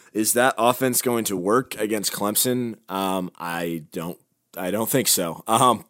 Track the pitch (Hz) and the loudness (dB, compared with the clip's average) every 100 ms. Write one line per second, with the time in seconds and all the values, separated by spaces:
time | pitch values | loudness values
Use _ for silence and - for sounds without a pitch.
0 | _ 104 110 120 127 - 117 123 131 117 | _ -2 0 2 2 4 2 2 0 0
1 | 123 117 104 95 92 123 127 107 107 110 | 0 0 -2 -2 2 2 0 -4 -2 -2
2 | 92 - 101 104 131 127 120 107 - 95 | -2 -2 -2 0 0 0 -4 -8 -8 -4
3 | 95 95 90 - 85 85 87 85 76 90 | -2 -2 -4 -8 -8 -4 -4 -6 -8 -10
4 | 85 - _ _ _ 87 90 101 110 135 | -8 -10 _ _ _ -8 -2 -2 0 0
5 | 104 - 85 82 - 113 127 113 - | 2 0 0 -4 0 4 6 4 4